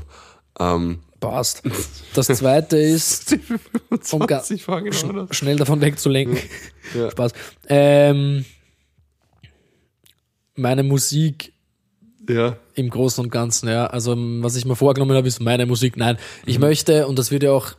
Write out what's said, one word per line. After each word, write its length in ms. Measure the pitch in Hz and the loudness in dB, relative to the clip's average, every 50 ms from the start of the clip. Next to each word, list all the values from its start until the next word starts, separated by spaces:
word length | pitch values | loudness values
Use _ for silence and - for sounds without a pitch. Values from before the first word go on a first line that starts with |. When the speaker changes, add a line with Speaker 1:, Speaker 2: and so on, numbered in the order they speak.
| - - - - - - - _ _ _ _ - | -8 -14 -20 -20 -20 -20 -20 _ _ _ _ -4
Speaker 1:
Ähm. 400 | 90 90 87 87 87 85 85 82 - _ _ - | -2 0 0 0 -2 -4 -6 -8 -12 _ _ -10
Speaker 2:
Passt. 440 | - 110 110 131 - - - - - 143 101 - - - - - - - - | -8 -6 -4 -4 -4 -4 -6 -6 -8 -8 -8 -8 -10 -12 -12 -20 -18 -6 -2
Das 140 | 143 127 - | -2 0 2
zweite 500 | 135 104 135 131 135 156 160 - 165 151 | 0 2 4 4 4 4 2 2 2 2
ist, 600 | 151 156 160 165 - - - - - - - 214 - - 233 214 - - | 4 4 2 2 0 -2 -4 -4 -2 -2 -2 -2 -2 -4 -8 -8 -8 -6
Speaker 1:
<laughs> 400 | - 233 - - 240 - - - | -8 -8 -6 -4 -6 -6 -4 -4
Speaker 2:
um 80 | 165 156 | -2 -2
ga- 180 | 160 156 151 131 | 0 0 0 -2
Speaker 1:
Zwanzig 240 | - - 214 190 - | -2 -6 -8 -8 -6
Folgen 280 | - 185 165 202 208 196 | -6 -6 -4 -4 -4 -6
Speaker 2:
schn-, 160 | - 156 - | -4 -4 -4
Speaker 1:
oder? 160 | 202 196 190 180 - | -6 -6 -8 -8 -8
Speaker 2:
schnell 220 | - 143 139 147 147 | -6 -2 -2 0 0
davon 240 | 147 127 147 147 | 2 2 2 2
wegzulenken. 560 | 143 147 143 - - 143 135 135 139 123 123 127 - - - - - - - _ - - - | 2 0 0 0 -2 0 0 0 0 0 -2 -4 -4 -8 -14 -18 -20 -20 -20 _ -18 -8 -4
Speaker 1:
Ja. 120 | 120 117 | -4 -4
Ja. 60 | 110 | -4
Speaker 2:
Spaß. 200 | - - 123 120 - - - - - _ _ - | -2 -2 -2 -4 -4 -6 -18 -20 -20 _ _ 2
Ähm, 800 | 143 143 143 143 143 143 143 143 143 143 143 143 143 139 131 - - _ _ _ _ _ _ _ _ _ _ _ _ _ _ _ _ _ _ - _ _ _ _ _ _ _ _ _ _ _ _ _ _ _ _ _ _ _ _ - | 4 4 6 6 8 8 6 6 4 2 2 0 -2 -2 -4 -8 -14 _ _ _ _ _ _ _ _ _ _ _ _ _ _ _ _ _ _ -20 _ _ _ _ _ _ _ _ _ _ _ _ _ _ _ _ _ _ _ _ -10
meine 280 | - 127 123 131 135 135 | -2 0 0 2 2 2
Musik 680 | 135 139 135 - - 143 151 160 156 143 - - - _ _ _ _ _ _ _ _ _ _ _ _ _ _ 110 117 | 2 2 2 0 0 0 0 0 0 -2 -4 -12 -16 _ _ _ _ _ _ _ _ _ _ _ _ _ _ -6 -4
Speaker 1:
Ja. 280 | 120 117 117 120 113 110 _ _ - | 0 0 0 0 -2 -6 _ _ -6
Speaker 2:
im 140 | - 127 123 | -6 -6 -4
Großen 340 | - - 127 131 - - 123 | -2 0 0 0 0 -2 -6
und 80 | 120 | -4
Ganzen, 360 | 113 120 117 120 113 - - 117 | -2 -4 -2 -2 -4 -4 -2 -2
ja. 180 | 110 117 120 - | 0 0 0 -2
Also, 280 | - 123 113 123 120 120 | -4 -4 -2 -2 -2 -2
was 380 | 120 117 120 117 117 120 120 | -2 -4 -4 -4 -4 -4 -4
ich 100 | 127 117 | -4 -4
mir 100 | 131 123 | -4 -2
vorgenommen 400 | - 135 139 131 135 139 135 135 | 2 4 4 4 4 2 2 2
habe, 120 | 135 127 127 | 2 2 0
ist 120 | 123 - | -2 -2
meine 260 | 117 117 123 123 123 | 0 0 0 0 0
Musik. 320 | 120 123 110 127 123 113 - | 0 0 0 0 0 0 0
Nein, 200 | 117 120 120 113 - - - - - | 0 0 0 -2 -6 -14 -18 -14 -6
ich 120 | - 120 120 | -4 0 2
Speaker 1:
Mhm. 60 | 139 | 4
Speaker 2:
möchte, 420 | 147 156 147 - - 160 151 147 135 | 4 2 2 2 2 4 4 4 2
und 100 | 135 127 | 0 -2
das 140 | 123 - | -2 0
wird 120 | 139 135 143 | 0 0 2
ja 80 | 139 | 4
auch 200 | 135 131 - - - | 2 2 0 -4 -14